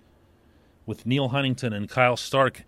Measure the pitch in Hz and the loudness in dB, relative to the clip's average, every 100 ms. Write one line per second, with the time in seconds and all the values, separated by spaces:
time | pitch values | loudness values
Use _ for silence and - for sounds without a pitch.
0 | _ _ _ _ _ _ _ _ - 107 | _ _ _ _ _ _ _ _ -10 -8
1 | 113 135 131 139 135 127 120 104 101 - | -2 0 0 0 -2 -2 -4 -6 -4 2
2 | 123 120 - 135 131 - | 2 2 0 2 2 0